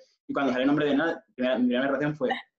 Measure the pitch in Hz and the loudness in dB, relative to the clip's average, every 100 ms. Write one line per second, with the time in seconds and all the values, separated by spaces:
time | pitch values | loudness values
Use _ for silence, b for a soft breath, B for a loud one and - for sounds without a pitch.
0 | b b - 139 139 123 135 151 147 135 | b b -8 -2 0 0 2 2 2 2
1 | 165 - - - 127 127 123 123 139 135 | 0 -4 -10 -4 -2 2 2 2 0 0
2 | 151 151 127 - - | -2 -2 -2 -4 -8